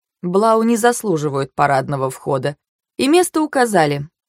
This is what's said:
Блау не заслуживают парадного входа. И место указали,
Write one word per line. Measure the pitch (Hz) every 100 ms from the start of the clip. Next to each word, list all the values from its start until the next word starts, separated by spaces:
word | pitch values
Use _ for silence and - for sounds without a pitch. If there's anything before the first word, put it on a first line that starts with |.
| _ _
Блау | 180 185 226 220
не | 226 233
заслуживают | 240 233 214 160 147 135 135
парадного | - 143 139 131 139 131
входа. | - - 135 120 - _ _ _ -
И | 262
место | 339 359 320
указали, | 311 277 240 202 151 143 147 _